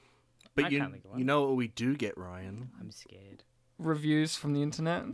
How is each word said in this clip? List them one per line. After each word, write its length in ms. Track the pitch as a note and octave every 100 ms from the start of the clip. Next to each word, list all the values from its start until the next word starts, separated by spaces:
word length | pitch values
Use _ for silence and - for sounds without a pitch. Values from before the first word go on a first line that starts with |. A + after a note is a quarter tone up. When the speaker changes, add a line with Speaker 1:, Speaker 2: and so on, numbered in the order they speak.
| _ _ _ _ -
Speaker 1:
But 120 | - D#3
Speaker 2:
I 20 |
Speaker 1:
you, 100 | C#3+
Speaker 2:
can't 120 | G#2
think 120 | F#2+
of 60 | F#2+
Speaker 1:
you 40 | A#2
Speaker 2:
one. 80 | B2+
Speaker 1:
know 160 | C#3+
what 120 | C#3 C3
we 120 | A#2
do 280 | - A#2+ C#3+
get, 200 | G#2+ -
Ryan? 520 | F2+ F2+ F#2+ G#2 B2+ -
Speaker 2:
I'm 100 | A2
scared. 500 | - - F#2 G2 - _ _ _ -
Speaker 3:
Reviews 580 | D#3+ D3+ D3+ D3+ D#3+ -
from 180 | D3
the 80 | C#3+
internet? 420 | D3 - D#3+ F3 -